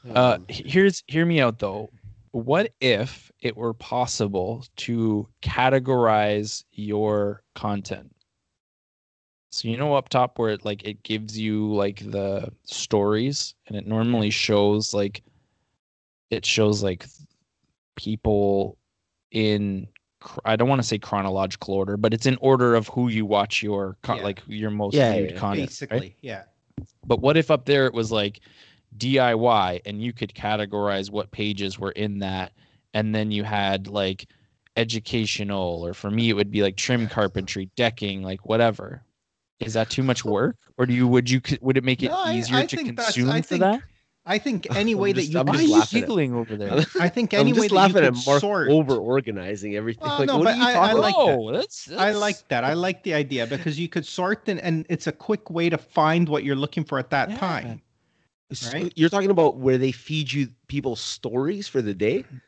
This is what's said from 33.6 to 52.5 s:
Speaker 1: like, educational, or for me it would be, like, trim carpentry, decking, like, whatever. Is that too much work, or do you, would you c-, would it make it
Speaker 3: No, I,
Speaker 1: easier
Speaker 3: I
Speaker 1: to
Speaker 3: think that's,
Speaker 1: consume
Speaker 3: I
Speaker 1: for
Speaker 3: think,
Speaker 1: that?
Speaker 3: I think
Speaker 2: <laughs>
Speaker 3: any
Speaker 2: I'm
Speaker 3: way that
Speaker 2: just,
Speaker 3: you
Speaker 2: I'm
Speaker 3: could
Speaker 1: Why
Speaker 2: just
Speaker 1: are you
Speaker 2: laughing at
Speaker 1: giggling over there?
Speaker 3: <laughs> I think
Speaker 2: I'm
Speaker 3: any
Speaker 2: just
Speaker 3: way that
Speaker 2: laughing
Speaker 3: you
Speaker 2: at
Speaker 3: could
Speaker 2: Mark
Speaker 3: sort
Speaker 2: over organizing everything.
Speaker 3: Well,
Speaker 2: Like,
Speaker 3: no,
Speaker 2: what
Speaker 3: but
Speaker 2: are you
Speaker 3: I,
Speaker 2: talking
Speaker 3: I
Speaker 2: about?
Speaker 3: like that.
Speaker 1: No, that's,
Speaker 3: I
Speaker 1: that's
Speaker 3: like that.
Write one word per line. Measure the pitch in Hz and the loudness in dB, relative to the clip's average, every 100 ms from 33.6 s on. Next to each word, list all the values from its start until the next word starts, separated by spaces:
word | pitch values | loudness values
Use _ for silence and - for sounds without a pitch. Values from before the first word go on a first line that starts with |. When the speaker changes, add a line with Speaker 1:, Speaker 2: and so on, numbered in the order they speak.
| 98 98 95 | 0 -2 -4
Speaker 1:
like, | 101 95 95 - _ _ _ _ - | -2 -2 -4 -14 _ _ _ _ -4
educational, | 117 117 104 120 107 - 101 98 90 85 85 | -2 -4 -4 -4 -2 -4 -6 -4 -4 -4 -8
or | |
for | 92 104 | -8 -4
me | 110 117 | 0 2
it | |
would | 104 104 | 2 0
be, | 104 | 2
like, | 101 98 | 0 0
trim | - 123 110 | -2 0 0
carpentry, | - 98 98 95 101 95 - | 0 0 -2 -6 -8 -8 -2
decking, | 120 117 101 95 | -2 0 -8 -6
like, | 95 95 - | -8 -10 -2
whatever. | 113 117 104 98 127 _ _ _ _ _ _ | 2 2 0 -12 -16 _ _ _ _ _ _
Is | 110 | -4
that | 113 113 | -2 -2
too | - | 0
much | 131 120 | 0 0
work, | 107 104 139 - _ - | 0 0 0 -4 _ -2
or | 127 | 0
do | |
you, | 123 123 | 4 6
would | 123 123 | 4 4
you | 127 | 0
c-, | - 135 | 0 -2
would | 127 135 | 2 2
it | |
make | 127 127 | 2 0
it | 131 | 0
Speaker 3:
No, | 359 | -2
I, | 349 117 | -2 -2
Speaker 1:
easier | 117 254 | 0 0
Speaker 3:
I | - | 0
Speaker 1:
to | - | -4
Speaker 3:
think | 277 117 | -6 -4
that's, | 226 | -2
Speaker 1:
consume | 120 127 | 0 0
Speaker 3:
I | 151 | 0
Speaker 1:
for | 156 | -2
Speaker 3:
think, | - | 0
Speaker 1:
that? | 190 240 - _ _ _ - | 2 0 -6 _ _ _ -4
Speaker 3:
I | 208 | -2
think | 285 208 - | -2 -4 -2
Speaker 2:
<laughs> | 196 | -2
Speaker 3:
any | 214 | 0
Speaker 2:
I'm | 208 | 0
Speaker 3:
way | 202 | 2
that | 392 | 0
Speaker 2:
just, | 151 | 0
Speaker 3:
you | 160 | 0
Speaker 2:
I'm | - | 2
Speaker 3:
could | |
Speaker 1:
Why | - | 4
Speaker 2:
just | |
Speaker 1:
are | 320 | 6
you | 320 | 6
Speaker 2:
laughing | 320 226 | 4 0
at | |
Speaker 1:
giggling | - 208 139 | 0 0 0
over | 120 113 104 | -2 -4 -6
there? | 101 127 156 | 0 0 0
Speaker 3:
<laughs> | 381 | 0
I | 180 | 0
think | - 233 | 0 0
Speaker 2:
I'm | 202 | 2
Speaker 3:
any | 139 | 4
Speaker 2:
just | 147 | 4
Speaker 3:
way | 208 | 4
that | |
Speaker 2:
laughing | 190 196 185 | 6 6 6
Speaker 3:
you | 139 | 4
Speaker 2:
at | |
Speaker 3:
could | 123 131 | 2 2
Speaker 2:
Mark | 143 | 4
Speaker 3:
sort | 202 196 131 | 4 0 4
Speaker 2:
over | 151 139 123 | 4 4 0
organizing | 107 135 123 101 92 104 104 104 | 2 0 0 -6 -6 -8 -6 -4
everything. | 113 113 302 | -4 -4 -4
Speaker 3:
Well, | 294 | 0
Speaker 2:
Like, | - | 2
Speaker 3:
no, | - | 4
Speaker 2:
what | |
Speaker 3:
but | 165 | 2
Speaker 2:
are | 240 | 2
you | |
Speaker 3:
I, | 247 | 2
Speaker 2:
talking | 240 202 | 4 4
Speaker 3:
I | |
Speaker 2:
about? | - | 4
Speaker 3:
like | - 359 | 4 4
that. | 226 131 | 4 2
Speaker 1:
No, | 110 | -2
that's, | 160 403 - - | -4 -4 -10 -12
Speaker 3:
I | 160 196 | 0 0
Speaker 1:
that's | 208 | 2
Speaker 3:
like | 208 202 | -2 -2
that. | _ | _